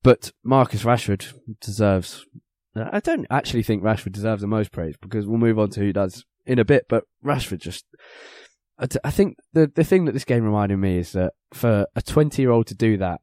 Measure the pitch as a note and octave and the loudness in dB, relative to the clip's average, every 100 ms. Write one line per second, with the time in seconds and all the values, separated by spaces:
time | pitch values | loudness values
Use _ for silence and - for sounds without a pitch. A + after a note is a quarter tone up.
0 | B2+ A#2+ - _ A#2 C3+ B2 G#2+ A#2 A#2+ | 6 4 0 _ 0 2 2 -2 0 0
1 | - G2 - - - A2 - G2+ G#2 F#2+ | 0 -4 -6 -18 -20 -16 -12 0 2 2
2 | F2+ - - - _ _ _ G#2+ A2 G#3 | -2 -16 -20 -20 _ _ _ -10 -6 -4
3 | E4+ E4 - C3+ - A#2+ G#2 G#2 G2+ G#2+ | -2 -4 -2 -4 -2 -4 -2 0 0 -2
4 | - G2+ G#2+ G#2+ G2+ G#2+ G2+ - E2 D2 | -4 -6 -4 -4 -2 -2 -2 -6 -10 -10
5 | F#2+ A2 G#2 A2+ A#2 A2 G#2 G#2 G2+ F#2+ | -8 -6 -2 2 2 2 0 -2 -2 -2
6 | F#2+ - _ _ - B2 G#2 C#3 - A2+ | -4 -6 _ _ -2 0 4 2 2 -2
7 | - _ C3+ C#3 - F2+ E2+ - _ _ | -2 _ -4 -4 -4 -10 -10 -14 _ _
8 | - - - - - _ _ _ C3 - | -20 -20 -20 -20 -20 _ _ _ -6 -4
9 | D3 - G3 - _ D#3+ D3+ - D#3 F#3+ | -2 0 0 -2 _ 2 2 2 2 4
10 | D#3+ C3 - A#2+ A2 G#2 G2+ G2 F#2+ F2+ | 2 -4 0 0 2 0 0 0 2 0
11 | E2+ F#2 F#2 - _ - A#2 G#2 G2 - | -2 -2 -2 -4 _ -2 0 2 0 -6
12 | - D3+ D3+ - C3 A#2 A2+ G2 A2+ G2+ | 0 0 0 0 2 2 0 0 0 0
13 | F#2 E2 | -2 -6